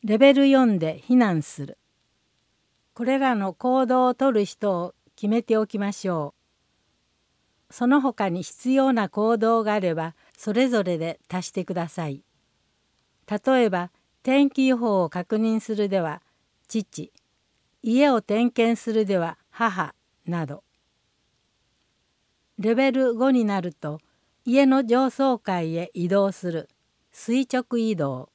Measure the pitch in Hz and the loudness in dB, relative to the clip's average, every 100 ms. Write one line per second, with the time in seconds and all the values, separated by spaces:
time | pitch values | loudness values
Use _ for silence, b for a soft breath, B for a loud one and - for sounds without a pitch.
0 | 220 208 277 269 277 269 254 202 160 156 | 0 6 6 8 6 6 4 2 -2 -6
1 | - 247 226 170 147 - 139 - _ _ | 2 4 4 2 -2 -10 -14 -14 _ _
2 | _ _ _ _ _ _ _ _ _ - | _ _ _ _ _ _ _ _ _ -8
3 | 240 269 269 226 196 170 254 254 254 254 | -2 0 0 0 -2 -4 0 0 2 2
4 | 254 247 269 220 202 - 208 180 180 - | 2 2 0 2 -2 -2 -4 -2 -4 -12
5 | _ _ 220 226 226 220 214 208 202 202 | _ _ -2 -2 2 0 0 -4 -6 -6
6 | 190 170 143 - _ _ _ _ _ _ | -4 -4 -6 -10 _ _ _ _ _ _
7 | _ _ _ _ _ _ _ - 247 285 | _ _ _ _ _ _ _ -4 2 2
8 | 269 233 202 170 147 - 247 269 269 240 | 2 -2 -4 -4 -8 -10 -2 2 2 0
9 | 202 - 214 233 226 226 214 208 185 160 | -2 -2 0 0 2 0 0 -2 -2 -4
10 | 165 - b _ - 208 262 240 185 170 | -6 -10 b _ -6 0 0 0 -2 -4
11 | 165 160 _ 185 175 - 180 175 165 - | -4 -8 _ -8 -8 -8 -6 -6 -6 -6
12 | 160 139 _ _ _ _ _ _ _ _ | -8 -8 _ _ _ _ _ _ _ _
13 | _ _ - 208 - 262 233 180 175 _ | _ _ -8 -6 0 2 2 0 -6 _
14 | _ _ - 269 285 - 262 247 233 196 | _ _ 0 2 2 2 0 2 0 0
15 | 170 180 180 214 226 220 - 214 208 190 | 0 -4 -4 -2 0 -2 -4 -4 -2 -2
16 | 165 151 _ _ _ _ _ 226 196 - | -4 -8 _ _ _ _ _ -8 -8 -12
17 | - _ _ _ _ _ _ _ - 240 | -16 _ _ _ _ _ _ _ -2 2
18 | 285 240 - 208 240 - 233 233 - 220 | 4 2 0 0 0 2 0 0 -2 -2
19 | 208 190 170 165 _ - 233 185 160 - | 0 -2 -2 -8 _ -4 -4 -2 -8 -8
20 | _ _ - 170 156 110 _ _ _ _ | _ _ -8 -6 -6 -10 _ _ _ _
21 | _ _ _ _ _ _ _ _ _ _ | _ _ _ _ _ _ _ _ _ _
22 | _ _ _ _ _ - 202 226 269 254 | _ _ _ _ _ -6 -2 2 2 2
23 | 262 233 262 254 220 196 175 - 156 151 | 0 0 2 2 2 -2 -6 -8 -10 -10
24 | _ _ _ _ - 254 277 262 240 240 | _ _ _ _ 0 4 4 4 2 2
25 | 262 - 269 240 - 180 165 165 175 - | 0 0 -2 -2 -4 -4 -4 -6 -8 -6
26 | 175 196 196 185 180 165 - _ _ _ | 0 2 0 -2 -8 -8 -10 _ _ _
27 | _ - - 240 269 254 247 240 220 202 | _ -18 -4 -2 0 -4 -4 -4 -2 -2
28 | 143 127 127 | -4 -6 -12